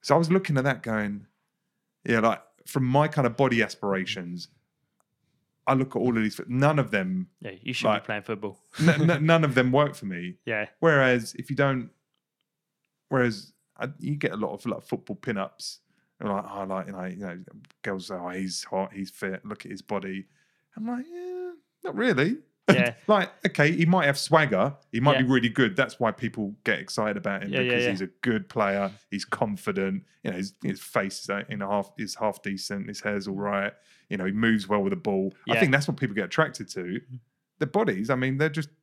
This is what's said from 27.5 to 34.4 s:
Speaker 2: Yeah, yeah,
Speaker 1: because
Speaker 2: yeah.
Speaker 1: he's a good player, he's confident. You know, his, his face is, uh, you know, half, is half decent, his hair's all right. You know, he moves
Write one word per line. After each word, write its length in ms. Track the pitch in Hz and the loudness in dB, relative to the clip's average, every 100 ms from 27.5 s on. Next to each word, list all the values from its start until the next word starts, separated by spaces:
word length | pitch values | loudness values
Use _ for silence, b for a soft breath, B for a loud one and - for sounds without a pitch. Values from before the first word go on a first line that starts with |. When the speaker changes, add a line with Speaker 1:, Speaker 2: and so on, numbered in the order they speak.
Speaker 2:
Yeah, 100 | 131 | -2
yeah, 60 | 123 | 0
Speaker 1:
because 140 | 120 | 0
Speaker 2:
yeah. 60 | 123 | 0
Speaker 1:
he's 120 | 95 | -2
a 60 | 95 _ | -6 _
good 260 | 123 110 95 | -2 0 -2
player, 440 | 117 101 98 98 104 _ | 0 0 0 -2 -6 _
he's 160 | 101 - | -8 -6
confident. 800 | - 113 101 - 95 95 98 - _ | -2 -2 -2 -4 -2 -2 -4 -8 _
You 80 | 113 | -8
know, 60 | 90 | -6
his, 160 | 98 _ | -8 _
his 160 | - 95 | -8 -6
face 440 | - 117 98 - | -4 -4 -2 -8
is, 60 | - | -6
uh, 140 | 101 101 | -6 -6
you 80 | 107 | -8
know, 100 | 98 | -2
half, 220 | 101 98 - | -2 -4 -10
is 180 | 104 - | -10 -4
half 260 | 110 98 | -4 -4
decent, 460 | 104 95 - 101 95 | -8 -8 -6 -8 -8
his 140 | 101 | -6
hair's 260 | 104 104 98 | -4 -4 -4
all 80 | 98 | -6
right. 380 | 101 98 101 - b b b | -2 -2 -4 -8 b b b
You 60 | 101 | -4
know, 80 | 95 | -2
he 60 | |
moves 380 | 104 | 2